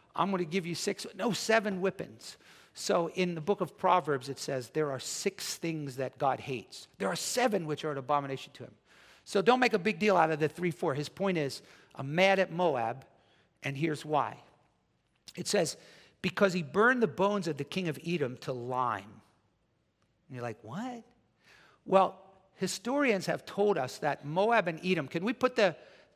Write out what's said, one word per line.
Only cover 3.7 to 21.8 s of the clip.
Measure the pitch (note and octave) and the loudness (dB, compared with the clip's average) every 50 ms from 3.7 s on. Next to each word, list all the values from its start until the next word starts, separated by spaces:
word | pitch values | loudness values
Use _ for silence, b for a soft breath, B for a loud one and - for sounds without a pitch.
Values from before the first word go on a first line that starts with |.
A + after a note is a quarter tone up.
| - - | -4 0
Proverbs, | - F#3 F3+ F3+ D#3 D3+ D3 C3+ B2 C#3 | 2 4 4 4 4 2 -2 -2 -4 -6
it | C3+ - | -10 -8
says, | - - C#3+ C3 B2 - | -6 -6 -4 -6 -6 -4
"There | - D#3 D#3 C#3+ | -4 -2 -2 -2
are | C3+ B2 | -4 -6
six | - - - - - G3+ - - - - - - | -8 -8 -8 -6 -4 -6 -6 -4 -8 -8 -8 -6
things | - E3+ E3 D#3 D3 C#3 B2+ | -4 -4 -4 -4 -6 -8 -6
that | C3 C3 B2 - - | -6 -6 -6 -4 0
God | D3 C#3 B2+ A2+ | 0 0 0 0
hates. | - C#3 C3 A2+ F#2+ - - - - - _ - | -4 -6 -8 -8 -8 -12 -16 -18 -18 -20 _ -4
There | G3 F#3+ | -4 -2
are | F3+ | -2
seven | - - - - B3 A#3+ B3+ G#3 G3 E3+ | -2 -4 -2 0 2 2 2 2 0 -2
which | D3+ D3+ - - | -2 -4 -4 -4
are | D#3 | -6
an | D3 C#3 | -6 -6
abomination | C3 A#2+ D3 C#3+ C#3+ C#3 C3+ C3 - - - | -2 0 0 0 0 -2 -6 -10 -10 -14 -16
to | - A#2+ | -18 -18
him." | - - _ b b b b b b b b b | -18 -18 _ b b b b b b b b b
So | - - G3+ | -2 0 2
don't | F3+ A3 B3 B3+ | 4 6 6 6
make | B3+ A#3+ A3+ | 4 4 2
a | G#3 | 2
big | E3 G#3+ G#3 E3 | 0 0 0 2
deal | G#3 G#3+ F#3+ | 2 4 6
out | F3+ D#3+ D#3+ | 6 6 4
of | D#3+ D3 | 4 2
the | D#3 D3 | 0 0
three, | - - F3 F3+ | 0 -2 -2 -2
four. | D#3 - - E3+ C3+ | -2 0 -2 -2 0
His | C#3+ D3 - | -2 -4 -6
point | - - F#3+ G3 F#3 E3 | -6 -2 -2 0 0 0
is, | D3 C3+ - - B B B B B B B | 0 -2 -4 -8 B B B B B B B
"I'm | - C3 C3+ D3+ | -10 -8 -4 2
mad | E3+ F#3+ G3 G3 F#3+ | 4 4 6 6 4
at | F#3+ E3+ | 2 0
Moab, | E3 E3+ F3+ E3+ C#3+ B2 A#2 A2+ B2+ C3+ - - b b b b b b b b b _ - | 0 0 2 2 2 2 0 -2 -4 -6 -10 -18 b b b b b b b b b _ -6
and | C#3 C#3 | -6 -4
here's | C3+ D#3 E3 D3+ C#3 - | -2 -2 -2 -2 -4 -4
why." | D3+ D3+ C#3+ B2 G#2+ - - - - _ _ _ _ _ _ _ _ _ _ _ _ _ _ _ - - | 0 0 2 2 0 -4 -10 -16 -20 _ _ _ _ _ _ _ _ _ _ _ _ _ _ _ -16 -12
It | - F3 - | -8 -4 0
says, | - G#3 E3+ D3 - B B B B B B B B B | 2 2 2 0 -2 B B B B B B B B B
"Because | - F3+ - - G#3 G3 E3+ | -6 -4 2 4 2 4 4
he | F#3 E3 | 0 -4
burned | C3+ C3+ F#3+ G#3+ A#3+ B3+ B3 A#3 | -2 2 4 4 6 6 4 2
the | F3 | 0
bones | B2+ - F#3+ G3+ G#3 G3+ F3 E3 | 2 0 0 2 2 0 -2 -2
of | D3+ C#3 | -4 -4
the | C#3+ | -6
king | - - F#3+ F#3+ E3 | -6 -4 -4 -2 -2
of | D3 - - | -4 -4 -4
Edom | E3+ F3 E3 C#3+ A#2+ B2+ - | -4 -2 0 0 -2 -4 -6
to | - - C3 | -8 -8 -6
lime." | B2 A#2+ B2 B2+ B2+ B2+ B2 A2 G2 G2 G#2 G2 - - _ _ _ _ _ _ _ _ _ _ _ _ _ _ _ _ _ _ _ _ - | -6 -6 -4 -2 0 0 0 -2 -4 -6 -12 -18 -20 -20 _ _ _ _ _ _ _ _ _ _ _ _ _ _ _ _ _ _ _ _ -16
And | C3+ | -12
you're | B2 A#2+ | -8 -8
like, | A#2+ A2 - - | -8 -8 -10 -12
"What?" | G#2+ A#2+ F#3 A#3 C4 B3 A#3 A3 _ _ _ _ _ b b b b b b b b b b | -12 -10 -8 -8 -8 -10 -12 -16 _ _ _ _ _ b b b b b b b b b b